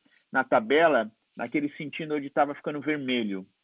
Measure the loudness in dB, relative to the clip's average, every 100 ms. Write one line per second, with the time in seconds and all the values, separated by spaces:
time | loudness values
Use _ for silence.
0 | _ _ _ -2 2 2 4 4 6 4
1 | 0 -8 _ -10 -6 -4 -4 -6 -12 -10
2 | -6 -4 -2 0 0 0 -8 -6 -4 -4
3 | -2 -2 -2 -6 -10 _